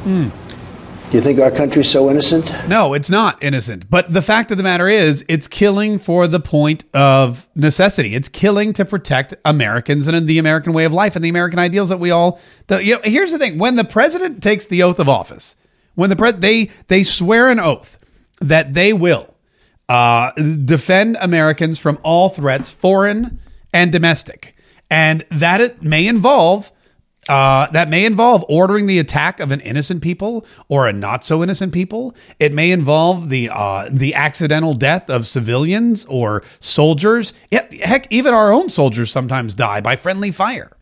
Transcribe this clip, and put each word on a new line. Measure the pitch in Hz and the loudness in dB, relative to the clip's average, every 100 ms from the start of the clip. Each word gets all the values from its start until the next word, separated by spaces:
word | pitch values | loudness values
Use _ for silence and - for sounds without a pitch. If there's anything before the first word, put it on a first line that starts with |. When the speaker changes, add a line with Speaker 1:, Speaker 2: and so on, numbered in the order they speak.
Speaker 1:
Hmm. | 196 185 131 - - - - - - - - | -2 -2 -2 -6 -18 -18 -18 -20 -20 -20 -2
Speaker 2:
You | 120 | 0
think | 135 135 | 2 4
our | 135 | 2
country's | 127 143 151 139 | 2 0 0 2
so | 139 139 | 2 4
innocent? | 143 135 165 160 - - | 2 2 0 -2 -8 -2
Speaker 1:
No, | 220 170 | 0 2
it's | 143 143 | -2 0
not | 196 220 - | 0 0 -2
innocent. | 143 135 104 98 95 | -4 -4 -6 -12 0
But | 180 180 | 0 2
the | 170 | -2
fact | 165 214 220 | 2 0 0
of | 196 | -2
the | |
matter | 190 175 180 | -2 0 2
is, | 214 160 139 - | 2 2 0 -2
it's | 165 - | -4 -4
killing | - 208 196 214 208 | 0 2 2 0 -4
for | - 175 175 | -2 0 2
the | 175 | 0
point | - 151 151 156 - 139 | 0 0 0 -2 -4 2
of | 139 135 131 123 - | 4 4 2 -2 -12
necessity. | - 151 - 190 202 117 113 | 0 0 2 0 0 -4 -4
It's | 139 | -8
killing | - 190 202 214 | -2 0 2 -2
to | 208 196 | -4 -6
protect | 196 - 135 135 - - | -6 -4 -4 -4 -6 -2
Americans | 151 110 117 120 147 143 | 0 0 -2 -2 -2 0
and | 165 160 | -2 0
the | 160 | 0
American | 160 160 156 | 2 0 0
way | 160 160 | 0 0
of | |
life | 165 208 185 | 0 -2 -2
and | |
the | 165 | -4
American | 175 175 175 | -2 -2 -2
ideals | 175 185 190 | -2 0 -2
that | 185 | -2
we | 175 | 0
all, | 170 175 175 _ _ _ | 2 0 -2 _ _ _
the, | 190 | -2
you | 196 226 | 0 0
know, | |
here's | 214 233 381 | 0 0 0
the | 320 | -2
thing. | 262 156 | -2 0
When | 220 247 | 0 0
the | |
president | 220 - 285 339 359 233 | -2 2 0 0 -6 -4
takes | 185 208 - | -2 -2 -2
the | 180 | 0
oath | 180 175 | 2 2
of | 147 | 0
office, | 123 82 - - _ _ _ _ | 0 -2 -16 -20 _ _ _ _
when | - 190 | -2 0
the | 185 | 2
pre-, | 220 | 0
they, | 196 190 226 214 - _ | 2 2 2 0 -6 _
they | 190 | 0
swear | 196 - 180 226 254 | 2 -2 0 4 4
an | 240 | 2
oath | 170 127 - _ _ _ _ _ | 0 -2 -6 _ _ _ _ _
that | 147 156 151 | 0 0 2
they | 139 196 | 0 2
will, | 214 175 135 - _ _ _ _ _ _ | 2 2 0 -2 _ _ _ _ _ _
uh, | 123 120 117 123 | 2 4 2 0
defend | - 151 160 131 160 - 185 214 226 | -2 -2 -2 0 0 2 2 2 0
Americans | 185 170 156 156 160 160 | 0 2 2 0 -2 -2
from | 151 147 | -4 -2
all | 156 170 185 | 0 2 2
threats, | 190 143 135 - | 0 -2 -2 -4
foreign | - 185 190 202 208 240 - - - _ | -2 0 2 2 -2 -6 -10 -18 -20 _
and | 175 175 | 0 2
domestic. | 170 170 160 - - - _ _ _ _ | 2 0 0 -6 -20 -20 _ _ _ _
And | 160 156 160 - | 0 2 0 -4
that | 156 165 185 | -2 0 2
it | 240 240 | 0 -2
may | 156 156 185 | -2 0 2
involve, | 233 190 285 165 196 208 _ _ _ _ _ - | 2 4 4 4 2 -4 _ _ _ _ _ -2
uh, | 139 135 135 147 | 2 4 4 2
that | 156 170 | 0 0
may | 160 214 | 0 0
involve | 208 233 226 - | 2 4 4 2
ordering | 151 190 208 202 | 2 2 2 2
the | 185 | 0
attack | 151 165 156 185 | 0 -2 -2 -4
of | 143 | -4
an | 139 | -4
innocent | - 127 143 180 | -4 -6 -4 -4
people | 151 175 202 233 220 - - | -4 -6 -6 -8 -12 -20 -4
or | 143 127 | 0 0
a | |
not | 101 101 123 | -2 -6 -6
so | - 160 | -2 -2
innocent | 175 196 190 | -2 -2 -4
people. | 170 180 220 254 - _ - | -4 -4 -6 -10 -14 _ -2
It | 151 | -2
may | 147 165 | 0 0
involve | 180 139 151 165 180 165 | 0 2 2 2 0 -2
the, | 131 117 | -4 -4
uh, | 104 104 98 101 | -4 -4 -4 -4
the | 131 135 | -2 -2
accidental | 156 147 - 160 151 160 135 | 0 -2 -2 -2 0 -2 -2
death | 135 175 - | 0 -2 -2
of | 127 110 | -4 -4
civilians | 131 110 120 156 196 233 214 - | -6 -4 -2 0 0 0 -2 -4
or | 131 113 104 - _ | -4 -2 -4 -8 _
soldiers. | - - 151 156 196 233 220 - _ | -8 2 2 2 2 0 -2 -12 _
Yeah, | 220 - - | -4 -4 -8
heck, | 165 262 262 | -2 -2 0
even | 220 269 | 0 2
our | 233 214 | 4 4
own | 226 359 | 2 0
soldiers | - 139 113 117 | 0 0 0 -4
sometimes | 139 127 131 117 95 | -4 -4 -6 -6 -4
die | 117 101 | -4 -2
by | 107 131 | -4 -4
friendly | 175 190 202 | -4 -4 -6
fire. | 175 208 254 - _ | -4 -4 -4 -14 _